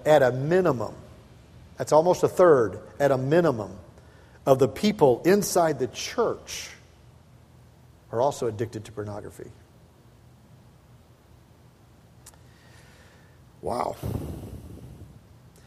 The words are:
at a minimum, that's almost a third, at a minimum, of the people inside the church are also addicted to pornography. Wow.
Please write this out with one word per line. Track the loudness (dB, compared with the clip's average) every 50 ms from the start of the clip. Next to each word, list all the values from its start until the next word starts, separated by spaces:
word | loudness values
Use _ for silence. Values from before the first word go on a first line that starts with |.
| 2
at | 4 4 6 4
a | 4
minimum, | 0 0 -2 0 0 2 2 2 0 -2 -4 -8 -10 -14 -20 -20 -20 -20 -20 -20 -20 -20 -20 -20 -20 -20 -20 -18 -12 -10
that's | -2 2
almost | 4 4 4 4 2 2 0
a | 0
third, | 4 6 6 6 6 6 4 0 -2 -8 -16 -12 -6 0
at | 0 0
a | 0 0
minimum, | 0 0 2 2 2 2 0 -2 -6 -10 -12 -18 -20 -20 -20 -20 -20 -20 -20 -20 -20 -20 -18 -4 2
of | 2 4 4
the | 4 0
people | 0 0 -2 -2 2 4 4 4 4 4 4
inside | 2 2 2 2 0 0 0 2 0 0 -2
the | -6 -8
church | -8 -10 -12 -10 -4 -4 -4 -4 -4 -8 -10 -14 -14 -14 -14 -16 -20 -20 -20 _ _ _ _ -20 -20 -20 -20 _ -20 -20 _ _ -20 -20 -20 -20 _ _ _ -20 -20 _ _ -8 -4
are | -2
also | -2 -2 -2 -2 -6 -6
addicted | -4 -6 -8 -8 -8 -12 -14
to | -14 -12
pornography. | -12 -12 -12 -12 -14 -14 -16 -18 -18 -20 -20 -20 -20 -20 _ _ _ _ _ _ _ _ -20 _ _ -20 -20 -20 -20 _ -20 -20 -20 -20 -20 -20 _ _ _ -20 -20 _ _ -20 _ _ _ -20 -20 _ _ _ _ _ -20 _ _ _ _ _ _ _ -20 -20 -20 -20 -20 -20 -20 -20 -20 -20 _ _ -20 -20 -20 -20 -20 -20 -20 -20 -20 _ -20 -20 -20 -20 -20 -20 -20 _ -14
Wow. | -10 -8 -6 -4 -6 -6 -6 -8 -10 -8 -8 -8 -10 -10 -14 -14 -14 -16 -16 -18 -18 -18 -20 -20 -20 -20 -20 -20 -20 -20 -20 -20 -20 -20 -20 -20 -20 -20 -20 -20 -20